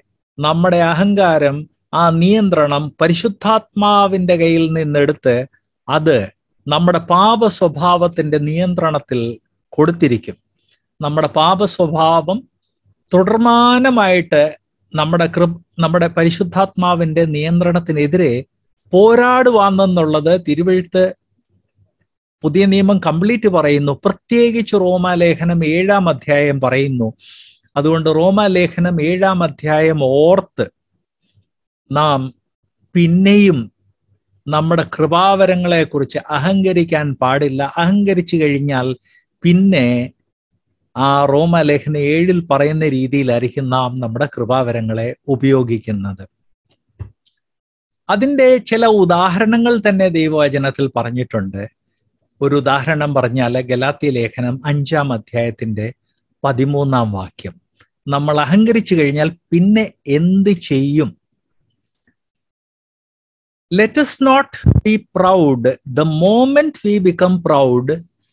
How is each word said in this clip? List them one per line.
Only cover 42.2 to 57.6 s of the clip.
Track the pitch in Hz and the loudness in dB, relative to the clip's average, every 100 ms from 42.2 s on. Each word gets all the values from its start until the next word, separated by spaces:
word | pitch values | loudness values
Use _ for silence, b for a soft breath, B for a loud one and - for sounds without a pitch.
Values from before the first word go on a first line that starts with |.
| 180 175 170 | 0 -2 0
പറയുന്ന | 139 147 156 151 131 | 0 0 0 -2 -2
രീതിയിലായിരിക്കും | 131 139 127 120 123 143 131 127 | -2 -2 0 -2 -2 -6 -4 -2
നാം | 127 123 | -4 -6
നമ്മുടെ | 117 120 147 - | -8 -6 -6 -6
കൃപാവരങ്ങളെ | 113 127 120 117 110 113 117 - - | -2 -2 -2 -4 -4 -4 -6 -10 -6
ഉപയോഗിക്കുന്നത്. | 127 135 135 120 113 117 104 98 98 98 _ _ _ _ _ _ _ - _ _ _ _ _ _ _ _ _ - | -2 2 2 0 -4 -4 -8 -8 -10 -18 _ _ _ _ _ _ _ -20 _ _ _ _ _ _ _ _ _ -4
അതിൻ്റെ | 202 269 277 254 254 - | -2 0 2 4 2 0
ചില | 226 226 | 0 2
ഉദാഹരണങ്ങൾ | 208 175 175 185 185 220 233 240 233 208 | 2 2 2 0 0 0 0 0 0 0
തന്നെ | 190 190 165 | 0 0 0
ദൈവവചനത്തിൽ | 156 156 143 139 139 135 135 120 | 0 0 0 0 -4 -2 -4 -4
പറഞ്ഞിട്ടുണ്ട്. | 117 123 123 110 95 98 101 _ _ _ _ _ _ - | -6 -6 -6 -6 -6 -8 -14 _ _ _ _ _ _ -6
ഒരു | 139 143 | -2 0
ഉദാഹരണം | 135 139 143 151 147 | 0 -2 -2 -4 -2
പറഞ്ഞാൽ | 135 120 131 120 127 123 | -2 -2 -2 -2 -2 -4
ഗലാത്യ | 127 135 147 147 | -2 -2 -2 -4
ലേഖനം | 123 113 - 123 131 147 | -2 -4 -4 -6 -6 -4
അഞ്ചാം | 147 135 156 139 | -4 -2 -2 -2
അധ്യായത്തിൻ്റെ | 113 - 120 117 110 110 104 110 - _ _ _ _ | -6 -6 -6 -4 -6 -8 -6 -8 -12 _ _ _ _
പതിമൂന്നാം | 139 127 135 143 139 127 110 98 | -6 -2 -2 -2 -2 -2 -2 -6
വാക്യം. | 92 - 92 - | -10 -14 -16 -16